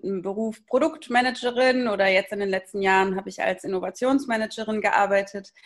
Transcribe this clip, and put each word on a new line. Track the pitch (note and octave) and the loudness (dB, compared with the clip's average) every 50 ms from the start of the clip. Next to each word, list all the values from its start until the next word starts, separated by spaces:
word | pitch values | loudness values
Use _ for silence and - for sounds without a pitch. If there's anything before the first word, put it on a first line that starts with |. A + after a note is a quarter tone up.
| - | -8
Beruf | F#3+ G3 F#3+ E3+ G3 F#3+ G#3 A3+ A3 A3 - _ | -6 -6 -6 -6 -6 -6 -4 -4 -6 -6 -10 _
Produktmanagerin | _ - C4 D4+ D#4+ D#4 - - - A#3+ A#3+ B3 B3+ B3 - B3 B3 A#3+ A#3+ B3+ B3+ B3+ B3+ B3 | _ 2 2 2 2 0 -4 -8 0 0 2 2 2 -2 -2 -4 -4 0 2 2 4 2 2 0
oder | A#3 G3+ F#3+ G3 F#3+ | 0 0 2 2 4
jetzt | F#3+ F#3 G3 - G#3 | 4 2 2 0 -4
in | G3+ | -4
den | G3+ G3 | -2 -2
letzten | F#3+ F#3+ F#3 - - G3+ G3 | -2 -4 -4 -6 -6 -2 2
Jahren | F#3+ F#3+ F#3+ F#3+ G3 F#3+ | 4 6 6 4 4 2
habe | F#3+ G3+ G3 | -2 -6 -8
ich | F#3+ - - | -8 -4 -4
als | - F#3 F3+ - | -2 -4 -4 -6
Innovationsmanagerin | - F#3+ F3+ F3+ F#3+ F#3+ - B3 B3+ C4+ C#4 C#4 - A3+ A3 A3 A3 - A3+ A3 G#3+ G#3+ G#3+ | -6 -6 -4 -6 -6 -6 -4 0 0 0 0 0 -2 -2 -4 -4 -6 -8 -8 -6 -6 -4 -2
gearbeitet | G#3 G#3 - - G3+ G3 G3+ G3 G3 G3 - G3+ G3 - _ _ - | 0 2 2 2 2 4 2 0 0 -2 -6 -12 -14 -14 _ _ -20